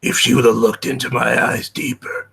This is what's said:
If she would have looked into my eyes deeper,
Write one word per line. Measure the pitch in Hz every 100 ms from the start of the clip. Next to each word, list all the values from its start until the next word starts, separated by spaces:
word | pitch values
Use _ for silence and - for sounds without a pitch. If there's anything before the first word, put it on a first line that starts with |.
If | - -
she | - 127
would | 120
have | 113
looked | 113 107 -
into | 135 131
my | 123 117 -
eyes | - - -
deeper, | - - - - - -